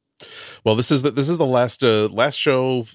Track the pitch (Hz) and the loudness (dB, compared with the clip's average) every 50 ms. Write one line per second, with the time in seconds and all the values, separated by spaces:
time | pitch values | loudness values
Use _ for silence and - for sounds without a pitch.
0 | _ _ _ _ - - - - - - - - _ 110 110 117 123 - 151 135 | _ _ _ _ -20 -20 -18 -18 -16 -18 -18 -4 _ 0 0 2 2 0 0 0
1 | 127 147 113 135 135 147 175 160 160 131 127 123 123 123 - - 131 120 110 107 | 0 0 -2 0 -2 -2 0 0 0 2 2 2 0 0 -2 0 2 2 4 4
2 | 107 104 95 107 123 143 131 - - 139 131 127 131 131 131 123 117 110 - | 2 0 0 0 0 0 0 -2 0 0 0 0 0 0 -2 -4 -4 -8 -14